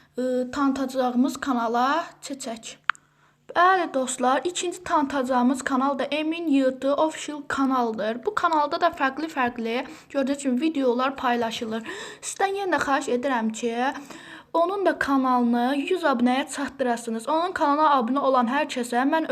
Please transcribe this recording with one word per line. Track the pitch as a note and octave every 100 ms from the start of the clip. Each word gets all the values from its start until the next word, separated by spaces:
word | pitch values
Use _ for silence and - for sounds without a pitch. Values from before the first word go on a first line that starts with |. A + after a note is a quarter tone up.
| _ -
ə, | B3+ B3+ B3+
tanıtacağımız | C#4+ C#4 C4 C4 C4 B3 B3 C#4 -
kanala | C#4 B3 A#3 A#3+ B3+ D4+ E4+ -
keçək. | - C#4 B3 A3+ - - - - _ _ _ _ -
Bəli | - F4 F#4+ E4
dostlar, | C4+ B3+ B3+ B3 C#4+
ikinci | F4+ F4 F4 F4
tanıtacağımız | - E4+ C#4 C#4+ B3 B3+ B3 C#4+
kanal | - C4+ C4+ C4+
da |
Emin | C4 D4 D#4 E4 E4
Y | C#4 C4 C4
T | C4+
Official | C#4+ D#4 - - D4 C#4+
kanaldır. | - C4+ C4 A#3 A3 G#3 A#3 G4+
Bu |
kanalda | G#4 F4 D#4+ D4 E4
da | E4+
fərqli-fərqli, | E4 C4+ C4 D#4+ C#4+ B3 B3 A3+ A#3 C4+ - -
gördüyünüz | C#4 C4+ C#4+
kimi | C4+ B3
videolar | D#4+ C#4 C4 A#3 C4 C#4
paylaşılır. | C4 A#3+ A3+ A3 A3+ A3 A3+ G4+ - -
Sizdən | - - G4 G4
yenə | G4 D4
də |
xahiş | C#4+ C#4 C#4+
edirəm | B3 C#4 B3 A3
ki, | A3 A#3+ A#3 B3+ C#4+ - - - - -
onun | E4 E4+ G4+ F4+
da | D4
kanalını | - C#4 C4 B3 A#3+ A#3+ A#3+ C#4
yüz | C#4 F#4
abunəyə | D#4+ B3+ B3 B3+ -
çatdırasınız. | - C#4 - B3 A#3 A3+ A3+ A3+
Onun | D#4 F4+
kanalına | F#4 D4+ D4 D#4 C#4
abunə | A3+ C4+
olan | C4+ C4 A3+
hər | C#4 D4+
kəsə | C4 A#3+ A#3+ C4+
mən | D#4+ D#4